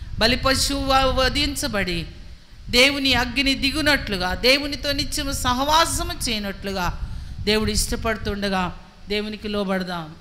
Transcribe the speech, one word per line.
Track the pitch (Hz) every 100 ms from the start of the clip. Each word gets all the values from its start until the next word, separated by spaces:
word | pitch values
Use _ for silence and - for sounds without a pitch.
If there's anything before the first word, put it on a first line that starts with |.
| - -
బలి | 226 247
పశువు | 269 269 - 277 269
వ-, | 269 262 262
వధించబడి, | 262 277 294 277 285 214 180 170 160 - - - - - -
దేవుని | 214 269 285 269
అగ్ని | 247 247 233 269
దిగునట్లుగా, | 254 262 269 302 277 - 196 180 185
దేవునితో | 233 277 285 285 285
నిత్యము | 285 294 - 277
సహవాసము | 277 254 247 285 311 339 285 339 320 -
చేయనట్లుగా | 220 202 190 196 190 180 - - - - -
దేవుడు | - 214 214
ఇష్టపడుతుండగా | 214 - 240 226 214 208 202 202 190 180 175 - - -
దేవునికి | 208 214 214 214
లోబడదాం. | 208 196 190 180 175 156 160